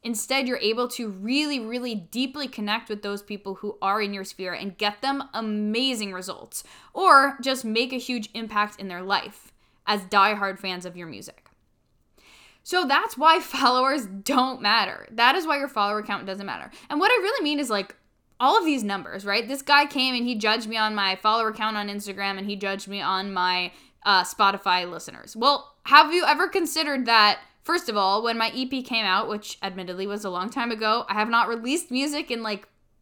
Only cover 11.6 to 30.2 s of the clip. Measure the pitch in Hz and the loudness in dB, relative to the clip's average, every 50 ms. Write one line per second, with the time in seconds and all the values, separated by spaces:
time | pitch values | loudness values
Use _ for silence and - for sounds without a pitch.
11.6 | _ _ _ _ _ _ _ _ _ _ _ _ _ _ - - - - _ _ | _ _ _ _ _ _ _ _ _ _ _ _ _ _ -20 -20 -20 -20 _ _
12.6 | _ - - 359 359 262 269 302 381 440 - 247 285 320 320 359 - - - 262 | _ 0 0 2 2 4 2 2 2 0 -4 4 6 6 6 6 4 -4 -4 2
13.6 | 262 247 254 254 254 262 269 302 233 190 190 196 196 - 277 262 247 262 262 - | 4 4 6 6 4 4 2 0 -2 -6 -10 -10 -4 0 2 4 2 2 0 -2
14.6 | - 202 214 233 208 185 - - - - 226 220 233 247 277 370 339 311 302 285 | 0 2 4 4 4 2 -2 -8 -12 -12 0 4 4 6 6 4 2 0 0 0
15.6 | 277 277 - 220 202 202 208 214 208 - 208 185 120 190 190 196 202 196 123 87 | 0 -2 0 0 0 0 0 -2 -4 -4 -6 -6 -6 -8 -8 -8 -8 -8 -10 -10
16.6 | 71 - - - - - - 294 349 415 494 480 359 392 466 539 370 294 302 285 | -10 -14 -18 -20 -12 -6 -2 2 4 4 4 4 2 0 -2 0 0 0 0 0
17.6 | 294 233 220 202 190 - - _ _ _ _ _ _ _ _ _ 240 269 339 453 | -2 0 0 -2 -2 -4 -10 _ _ _ _ _ _ _ _ _ 2 4 4 4
18.6 | 370 320 294 262 214 208 202 190 - - - 196 196 202 202 220 226 208 269 277 | 4 2 0 0 0 -2 -4 -4 -6 -8 -12 -10 -4 0 0 0 0 -2 -6 -6
19.6 | 277 - 285 285 294 285 - 277 262 262 254 240 240 247 247 214 208 220 214 233 | 0 4 6 6 6 4 2 0 0 0 0 0 0 -2 -2 0 2 2 2 2
20.6 | 226 214 226 226 220 214 214 208 196 190 190 185 - 214 214 233 226 220 214 - | 0 -4 -2 -2 0 0 0 0 0 0 -2 2 2 2 4 4 2 0 -2 -2
21.6 | 214 220 214 208 208 208 202 202 202 208 196 196 202 196 196 190 190 208 202 196 | -4 -2 -2 -2 -4 -4 -6 -8 -8 -8 -8 -4 -4 -4 -4 -4 -4 -6 -6 -4
22.6 | 202 196 196 196 196 196 196 202 185 151 190 190 190 202 196 185 180 180 180 180 | -2 -4 -4 -4 -6 -8 -8 -6 -2 -2 0 0 -2 -2 -2 0 0 2 2 0
23.6 | 180 175 - - _ _ _ _ - 202 202 185 - - - - 220 196 196 196 | -2 -4 -8 -14 _ _ _ _ 0 4 4 4 4 2 0 4 4 4 4 2
24.6 | - 196 180 180 180 175 175 170 - - - - - - - 220 233 269 285 277 | 0 2 2 2 0 -4 -8 -12 -12 -14 -16 -16 -18 -16 -8 2 4 4 4 4
25.6 | - - _ _ _ - 262 294 320 294 320 359 349 - - 285 359 349 - 392 | 0 -10 _ _ _ 4 6 6 6 6 4 0 2 2 2 2 2 0 0 -2
26.6 | 349 294 - 320 320 302 285 269 254 233 233 226 214 208 202 - - _ _ _ | -2 -2 -2 -4 -2 -2 -2 -4 -2 2 4 6 6 4 4 0 -6 _ _ _
27.6 | _ - 330 349 339 - 220 208 196 190 196 208 226 233 233 226 226 226 - 247 | _ -2 -2 -2 -2 -2 -2 0 2 2 2 0 0 -2 -2 0 -2 -2 -2 -4
28.6 | 262 254 262 262 247 - 233 226 220 196 185 196 226 - 208 208 208 - - - | -6 -4 -4 -6 -6 -4 -4 -2 0 2 0 0 0 -2 -6 -8 -8 -12 -14 -8
29.6 | - 196 185 185 185 175 180 180 190 202 202 208 | -8 -8 -8 -8 -10 -10 -8 -8 -6 -6 -6 -6